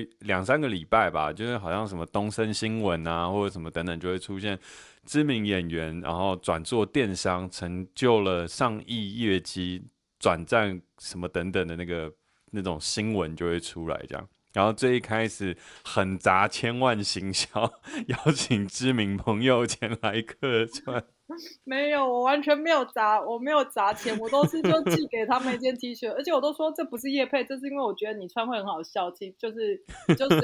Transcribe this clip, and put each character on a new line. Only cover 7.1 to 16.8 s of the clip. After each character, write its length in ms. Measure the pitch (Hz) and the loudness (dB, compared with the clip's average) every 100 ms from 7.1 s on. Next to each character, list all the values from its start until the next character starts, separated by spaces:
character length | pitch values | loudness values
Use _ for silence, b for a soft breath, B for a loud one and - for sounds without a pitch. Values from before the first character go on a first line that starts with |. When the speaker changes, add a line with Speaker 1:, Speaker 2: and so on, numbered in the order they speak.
Speaker 1:
商， 360 | 92 98 90 92 | 0 -2 -2 -4
成 360 | - 87 90 92 | -8 -6 -6 -8
就 280 | - 127 110 | 0 4 6
了 260 | 98 87 85 | 4 0 -2
上 340 | - 127 107 - | -2 -2 -2 -6
亿 320 | 113 101 113 | -6 -4 0
业 200 | 113 95 | 2 2
绩， 440 | - 92 90 90 - _ _ _ | 0 -6 -6 -6 -12 _ _ _
转 240 | 95 85 82 | 2 2 2
战 340 | 117 104 90 - _ | 2 2 -2 -12 _
什 200 | - 90 | -12 -8
么 100 | 87 | -4
等 240 | 87 90 | -2 0
等 160 | 92 82 | -2 -2
的 80 | 82 | -4
那 80 | |
个， 260 | 87 85 80 - _ _ _ | -6 -6 -6 -12 _ _ _
那 100 | 107 | -6
种 180 | 92 78 | -4 -4
新 320 | - - 107 | -4 -2 0
闻 220 | 104 80 80 | 0 -2 -2
就 80 | |
会 160 | 87 85 | -2 -2
出 280 | - 82 80 | -4 -8 -6
来 140 | - - | -6 -6
这 60 | |
样。 120 | 71 95 _ _ | -12 -12 _ _
然 120 | - 110 | 2 2
后 60 | |
最 240 | 107 127 123 | 4 2 2
一 40 | |
开 280 | - 110 113 | 0 -2 -2
始 280 | - 98 85 B B | -2 -6 -6 B B
狠 340 | - - 95 95 | -2 0 0 2
砸 300 | - 92 104 | 4 6 4
千 320 | - 117 123 | 0 -2 2